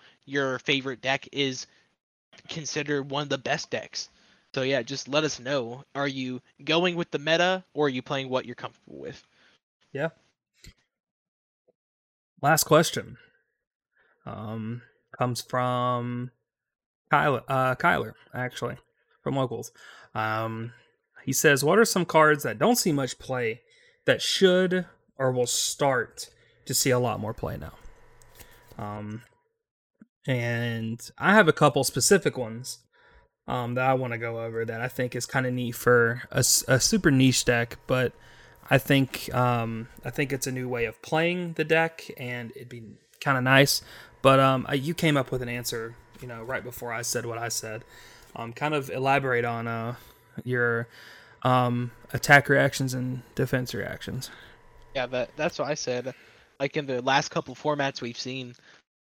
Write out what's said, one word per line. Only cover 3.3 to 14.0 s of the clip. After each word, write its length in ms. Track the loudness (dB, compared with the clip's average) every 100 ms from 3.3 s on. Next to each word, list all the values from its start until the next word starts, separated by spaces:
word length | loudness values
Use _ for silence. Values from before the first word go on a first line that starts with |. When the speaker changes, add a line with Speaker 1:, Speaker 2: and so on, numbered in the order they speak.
| -4
Speaker 1:
best 320 | -2 -4 -4
decks? 380 | -8 -8 -12 -12 _ _ _ _
So 80 | -4
yeah, 200 | 0 0
just 260 | -2 -8 -2
let 160 | 0
us 160 | 0 -4
know. 440 | -4 -4 -4 -10 -10
Are 140 | -6 -4
you 320 | -4 -6 -8 -12 _
going 320 | 0 2 2 0
with 140 | -4
the 80 | -4
meta, 460 | 0 2 2 0 -4
or 140 | 0 0
are 20 |
you 140 | 0
playing 260 | -4 -6 -2
what 180 | -4 -4
you're 100 | -10
comfortable 420 | -14 -14 -20 -14
with? 260 | -14 -14 _ _ _ _ _ _ _
Speaker 2:
Yeah. 180 | -8 -8 -8 _ _ _ _ -20 -20 _ _ _ _ _ _ _ _ _ _ _ _ _ _ _ _
Last 220 | 2 4
question. 540 | 6 6 4 -2 -10 -16 _ _ _ _ _ _ _ _